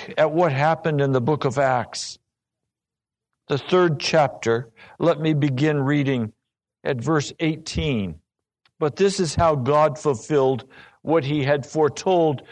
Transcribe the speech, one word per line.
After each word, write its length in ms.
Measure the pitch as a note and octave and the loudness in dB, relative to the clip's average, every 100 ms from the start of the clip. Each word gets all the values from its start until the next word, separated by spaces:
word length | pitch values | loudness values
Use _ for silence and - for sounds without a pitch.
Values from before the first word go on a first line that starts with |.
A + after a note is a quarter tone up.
| - - | -6 0
at 140 | D3+ | 0
what 200 | D#3+ F3 | 2 0
happened 480 | C3+ D3+ D#3+ E3+ D3 | 2 0 0 0 0
in 120 | C#3 | 2
the 100 | C3 | 0
book 240 | B2 D3+ C#3 | 0 0 -2
of 140 | B2 | 0
Acts, 580 | C3+ B2 A2 - - - _ _ _ _ _ _ _ _ _ _ _ _ - | 0 0 -4 -10 -12 -14 _ _ _ _ _ _ _ _ _ _ _ _ -6
the 120 | C#3 | -6
third 400 | - F#3 F3 D3 | 0 2 2 0
chapter, 720 | - E3 C#3 - A#2 A2+ B2+ _ - - | 0 2 0 -2 -2 -2 -2 _ -20 -2
let 220 | D#3+ D3 | 0 0
me 140 | D#3 D3+ | 0 0
begin 440 | D3 B2+ D#3 D3 | 0 0 0 0
reading 500 | C3+ D3 C3+ B2+ A2 - _ _ _ _ | 0 0 0 -2 -4 -8 _ _ _ _
at 140 | - C3 | -6 -4
verse 340 | C3 D#3+ C3+ - | 0 -2 -2 -4
eighteen. 800 | D#3+ D#3 - - D#3 A#2+ F#2 D#2 _ _ _ _ _ _ | -4 -4 -6 -6 -2 -2 -4 -10 _ _ _ _ _ _
But 160 | D3+ D3 | -4 0
this 240 | G3 G3 | 0 0
is 160 | E3+ - | -2 2
how 200 | E3+ D3 | 2 2
God 440 | B2 D3 D#3 C#3 | 2 2 2 0
fulfilled 680 | D3+ A#2 - D3 C3+ B2+ - - - _ | -2 -2 0 2 2 0 -8 -20 -20 _
what 200 | - E3 | -2 0
he 200 | C3+ D3+ | 0 -2
had 200 | C3+ D3 | 0 0
foretold 800 | - D#3+ D3 - G3 F3+ D#3+ B2+ - | -2 0 0 0 0 2 2 0 -8